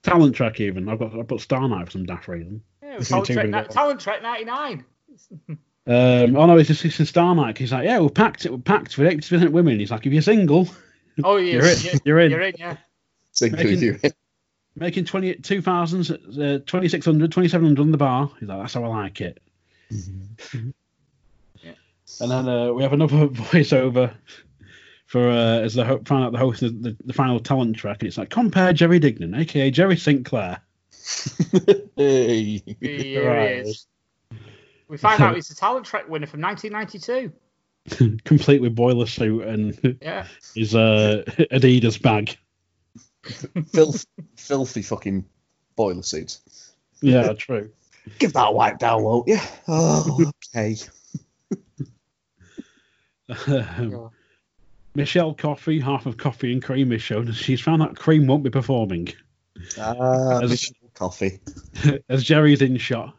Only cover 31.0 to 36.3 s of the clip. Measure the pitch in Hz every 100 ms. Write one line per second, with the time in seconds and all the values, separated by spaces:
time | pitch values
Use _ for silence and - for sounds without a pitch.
31 | - - - - - 185 190 - - -
32 | 143 131 117 113 107 104 - 104 127 143
33 | 135 135 123 120 113 127 110 110 _ _
34 | _ _ _ 113 - - _ _ _ 147
35 | 214 214 202 175 147 151 196 254 220 208
36 | 160 156 147